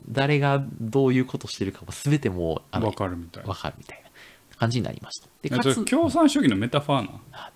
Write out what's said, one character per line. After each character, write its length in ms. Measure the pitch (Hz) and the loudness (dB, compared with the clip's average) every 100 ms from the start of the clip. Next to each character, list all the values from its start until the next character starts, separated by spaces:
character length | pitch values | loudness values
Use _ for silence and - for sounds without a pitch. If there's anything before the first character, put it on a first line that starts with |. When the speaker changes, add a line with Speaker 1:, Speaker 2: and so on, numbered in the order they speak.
| - | -6
Speaker 1:
誰 300 | 117 139 147 | -2 2 4
が 240 | 139 139 139 - | 4 2 -2 -6
ど 260 | 113 139 131 | 0 2 4
う 60 | |
い 60 | 127 | 4
う 60 | 127 | 0
こ 120 | 135 | -4
と 100 | - | -8
し 100 | - | -6
て 60 | |
る 80 | 95 | -6
か 100 | - | -6
も 60 | - | -12
全 280 | - 143 147 | -6 0 2
て 100 | 117 | 0
も 260 | 90 82 78 | -2 -2 -4
う、 60 | - | -4
あ 80 | 117 | -2
の、 80 | 110 | -2
Speaker 2:
わ 60 | |
か 140 | - 95 | 0 -4
る 80 | 87 | -4
み 120 | 85 | -10
た 120 | - | -12
い 40 | |
な。 60 | 98 | -8
Speaker 1:
わ 60 | 90 | -6
か 140 | 78 | -8
る 60 | - | -10
み 60 | - | -18
た 100 | - | -20
い 60 | |
な 60 | - - - - _ - | -20 -20 -20 -20 _ -2
感 140 | 117 | 0
じ 80 | 120 | 0
に 60 | 90 | -4
な 60 | |
り 80 | - | -8
ま 100 | - | -14
し 80 | - | -16
た。 80 | - | -18
で、 40 | _ | _
Speaker 2:
え、 60 | 147 | -4
そ 60 | 139 | 0
れ 80 | |
Speaker 1:
か 180 | 135 123 | 2 2
つ、 40 | - | 2
Speaker 2:
共 240 | 285 330 | 2 4
産 180 | 285 311 | 4 4
主 100 | 294 | 6
義 120 | 202 | 4
の 60 | 98 | 2
メ 120 | 120 | 0
タ 120 | 147 | 0
フ 120 | 143 | 0
ァ 60 | 135 | -2
ー 40 | |
な 0 | |
の？ 80 | 104 - - | -2 -10 -18
Speaker 1:
ま 60 | - | -18
あ 120 | - | -18